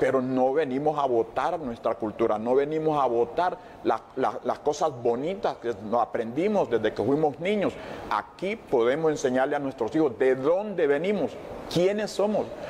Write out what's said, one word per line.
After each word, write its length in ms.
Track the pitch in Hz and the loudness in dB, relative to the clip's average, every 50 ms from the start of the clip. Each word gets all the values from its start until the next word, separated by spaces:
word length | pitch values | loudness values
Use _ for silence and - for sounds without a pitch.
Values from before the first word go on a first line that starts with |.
pero 200 | 156 131 135 135 | 0 2 4 2
no 320 | 127 131 131 131 127 131 135 | 2 2 2 2 2 4 4
venimos 460 | 156 160 139 127 135 147 156 151 147 | 2 0 0 -2 0 0 0 0 0
a 80 | 139 | 0
votar 540 | 135 123 117 110 - - - 131 156 175 170 | 2 2 2 2 0 -2 -2 -2 0 -2 -2
nuestra 340 | 156 123 117 117 - 117 113 | -4 -6 -8 -2 -2 -2 -2
cultura, 420 | - - 107 104 - 117 107 107 | 0 -4 -6 0 0 2 2 2
no 200 | 107 110 117 127 | 0 0 2 2
venimos 440 | 135 143 147 156 156 156 156 151 147 | 2 2 2 -2 0 0 0 2 2
a 60 | 135 | 2
votar 500 | 123 120 117 117 117 - - 175 180 170 - - - - - - | 2 2 2 2 0 0 0 0 0 -2 -4 -14 -20 -20 -6 0
la, 180 | 113 117 113 - - - | 0 0 0 -2 -10 -4
la, 240 | 135 131 110 113 - - | -2 -2 0 -2 -2 -4
las 160 | 127 113 - | -4 -4 -2
cosas 320 | - - - - 175 156 | 0 -2 0 0 0 -2
bonitas 680 | 143 123 120 120 117 120 139 165 196 202 - 160 139 - | -2 0 0 0 0 0 -2 -4 -6 -2 -4 -4 -4 -2
que 140 | - 117 120 95 107 104 | -6 -6 -6 -6 -4 -2
nos 140 | 107 120 110 | 0 0 0
aprendimos 640 | - - 120 113 113 117 143 175 214 214 196 160 117 | 0 -2 -4 -4 -2 -2 -2 0 0 2 0 0 2
desde 240 | 120 110 107 110 - | 0 0 0 0 0
que 80 | - | 0
fuimos 380 | 104 113 139 151 160 147 135 113 | 0 2 2 2 2 0 0 -2
niños. 360 | 165 185 214 208 185 135 - - - - - - - - | -2 -2 0 0 0 -2 -4 -6 -12 -12 -12 -12 -6 -4
Aquí 460 | - 104 - - - - - 190 214 | -2 -2 -2 -6 -10 -8 -6 -6 -6
podemos 560 | 220 - - - 123 113 120 131 156 160 160 151 | -6 -6 0 2 2 4 4 2 2 2 0 0
enseñarle 420 | 143 - 131 123 127 127 143 147 | 2 0 0 2 2 2 2 0
a 60 | 143 | -2
nuestros 340 | 143 135 131 - 117 110 - | -2 -4 -4 -4 -4 -2 2
hijos 240 | 156 160 139 113 - | 2 2 2 2 2
de 160 | 131 131 131 | 4 4 4
dónde 540 | 131 131 143 170 190 214 220 196 170 165 143 | 4 4 2 2 2 0 -4 -2 0 2 2
venimos, 420 | 143 143 170 196 214 190 147 113 - - - - - - - - - | 2 2 2 0 0 0 -2 -4 -4 -10 -14 -14 -14 -12 -12 -4 0
quiénes 380 | 160 175 190 208 214 214 190 | 2 2 2 2 0 -4 -4
somos, 360 | - - 190 214 214 175 117 110 - - - - | -2 0 0 0 0 -2 -2 -4 -8 -12 -12 -12